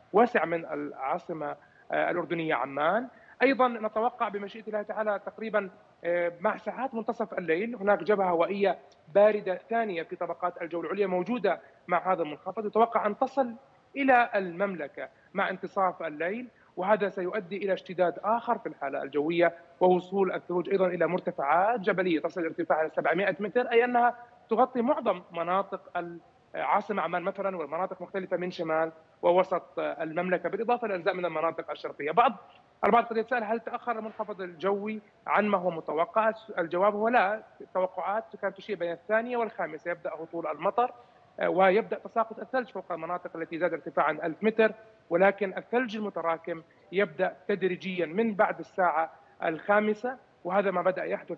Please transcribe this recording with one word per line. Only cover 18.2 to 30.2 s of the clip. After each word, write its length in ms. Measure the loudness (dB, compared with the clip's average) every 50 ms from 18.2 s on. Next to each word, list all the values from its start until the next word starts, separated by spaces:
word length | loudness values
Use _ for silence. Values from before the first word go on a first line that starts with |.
| 0
آخر 340 | 0 0 0 0 -2 -4 -4
في 120 | -4 -8
الحالة 340 | -8 -6 -8 -6 -4 -6 -6
الجوية 500 | -2 -2 0 0 2 2 4 2 2 2 -2 -12 -20 -2 _
ووصول 520 | 4 4 4 4 2 -2 0 0 2 2
الثلوج 380 | 0 -4 -6 -4 -2 -2 0 0
أيضا 180 | 2 2 2 2
إلى 200 | 2 2 2 2
مرتفعات 720 | 2 0 -2 -4 -4 -2 0 2 4 4 4 4 2 0
جبلية 400 | 0 0 0 2 2 2 2 0
تصل 240 | 0 -2 -4 -2 -4
ارتفاعها 360 | -4 -4 -4 0 0 2 2
إلى 100 | 2 0 0
سبعمائة 400 | 0 2 2 2 2 2 0 0 -2
متر، 320 | -4 -2 0 0 0 4
أي 140 | 4 4 4
أنها 300 | 6 4 4 4 4 2 0 -10 -20 -20 -20 -6 _
تغطي 320 | 2 2 2 2 2 0
معظم 400 | 0 0 0 0 0 -2 -2 -2 -6 -8
مناطق 500 | -6 -4 -2 0 0 0 0 -2 -6 -10 -12 -8 -6 -6 -6 -6 -10 -14 -18 _ _ _ _ _ -8
العاصمة 460 | -6 -2 0 0 0 0 0 -2 -2
عمان 200 | -2 -2 -2 -2 -4
مثلا 340 | -4 -4 -4 -4 -4 -4 -4
والمناطق 440 | -6 -6 -4 -4 -4 -6 -6 -10
مختلفة 360 | -12 -8 -8 -8 -4 -4 -4 -4
من 140 | -4 -6
شمال 400 | -6 -6 -4 0 0 0 0 -2 -4 -10 -20 _ _ _
ووسط 580 | 2 4 4 4 4 2 0 -4 -4 -6 -8 -6
المملكة، 720 | -6 -6 -4 -6 -6 -4 -4 -4